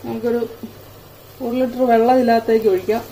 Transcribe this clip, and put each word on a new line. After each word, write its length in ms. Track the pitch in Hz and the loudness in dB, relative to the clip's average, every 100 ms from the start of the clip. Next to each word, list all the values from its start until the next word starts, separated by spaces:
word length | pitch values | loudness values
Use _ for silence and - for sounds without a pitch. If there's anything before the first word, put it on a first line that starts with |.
| 233 | -10
നമുക്കൊരു 360 | 226 233 233 226 - 226 - - - - - - - | -6 -4 -4 -4 -12 -20 -20 -20 -20 -20 -20 -20 -12
ഒരു 100 | 247 247 | -6 -4
ലിറ്റർ 240 | 254 247 254 | -4 -2 2
വെള്ളം 240 | 226 233 262 | 4 4 4
ഇതിനകത്തേക്ക് 460 | 240 226 226 226 214 | 4 2 2 2 2
ഒഴിക്കാം. 300 | 185 196 226 - | 0 -2 -6 -6